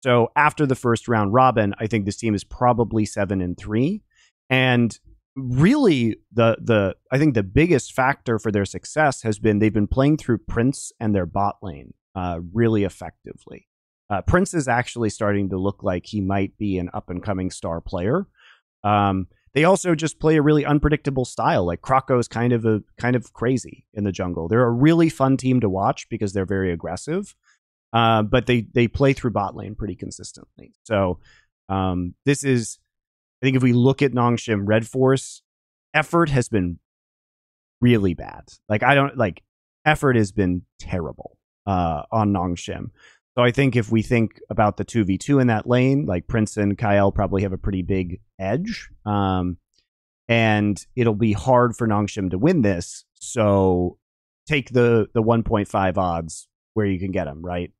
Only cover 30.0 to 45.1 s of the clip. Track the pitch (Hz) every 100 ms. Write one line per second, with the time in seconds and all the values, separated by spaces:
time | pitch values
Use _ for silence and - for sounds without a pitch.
30 | - - - - - _ - _ - 107
31 | 98 90 - _ _ _ _ 95 92 90
32 | 90 - - 143 139 127 110 - _ _
33 | _ _ _ _ 131 131 127 120 123 131
34 | 143 123 120 117 - 107 101 110 113 131
35 | 131 131 - - _ _ _ _ _ 151
36 | 151 170 165 135 120 110 90 85 _ _
37 | _ _ _ _ _ _ _ _ 123 117
38 | 98 82 - 50 - - _ 107 120 139
39 | 139 139 110 80 _ _ _ _ - 151
40 | 143 120 104 - 92 90 - _ - 90
41 | 78 60 - _ _ _ - 92 85 78
42 | - 113 107 98 90 87 - 85 - _
43 | _ _ _ - 123 120 139 120 110 113
44 | 104 123 110 - - 107 107 - 104 117
45 | 95